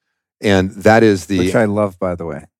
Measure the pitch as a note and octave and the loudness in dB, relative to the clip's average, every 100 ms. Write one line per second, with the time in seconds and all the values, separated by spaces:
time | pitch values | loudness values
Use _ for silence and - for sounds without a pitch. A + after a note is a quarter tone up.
0 | _ _ _ _ A2 G2 F#2 G#2 G2+ A2+ | _ _ _ _ 0 0 0 0 2 4
1 | A2+ F#2+ E2+ F#2+ F2+ A#2+ G#2+ G#2 G2+ F2+ | 4 2 -2 -2 0 0 0 -2 -4 -4
2 | F#2 F2+ E2 C#2+ - | -8 -6 -10 -12 -16